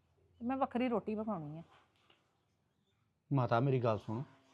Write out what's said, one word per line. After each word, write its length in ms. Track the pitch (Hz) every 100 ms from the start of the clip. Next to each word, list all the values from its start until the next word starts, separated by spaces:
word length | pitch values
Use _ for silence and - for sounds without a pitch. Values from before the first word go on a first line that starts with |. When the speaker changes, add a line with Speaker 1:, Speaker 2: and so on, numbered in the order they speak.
| _ _ _ -
Speaker 1:
ਤੇ 60 | 240
ਮੈਂ 100 | 262
ਵੱਖਰੀ 320 | 254 233 254
ਰੋਟੀ 260 | 220 214
ਪਕਾਉਣੀ 420 | 214 220 185 147 160
ਆ। 60 | - - _ _ _ _ _ _ _ _ _ _ _ _ _ _ -
Speaker 2:
ਮਾਤਾ 300 | 139 120 117
ਮੇਰੀ 200 | 139 135
ਗੱਲ 180 | 117 104
ਸੁਣ, 240 | - 110 151 - _